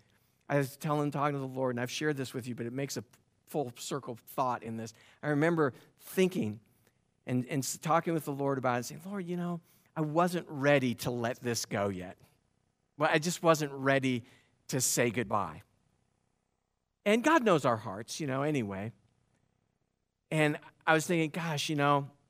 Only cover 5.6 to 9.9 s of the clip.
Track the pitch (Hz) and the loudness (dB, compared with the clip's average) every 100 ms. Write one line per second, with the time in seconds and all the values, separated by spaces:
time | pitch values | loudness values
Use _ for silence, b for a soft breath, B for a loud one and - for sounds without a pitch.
5.6 | 143 b b _ - - 185 190 107 104 | 2 b b _ -4 2 2 2 -4 -6
6.6 | - _ _ _ _ _ - 127 127 147 | -14 _ _ _ _ _ -4 -2 -2 -4
7.6 | 127 - 165 160 170 165 147 139 139 135 | -4 -6 0 2 2 -2 -4 -4 -2 0
8.6 | 127 123 123 151 175 202 170 180 175 170 | 0 0 -4 -10 -10 -10 -6 -6 -4 -6
9.6 | b b b | b b b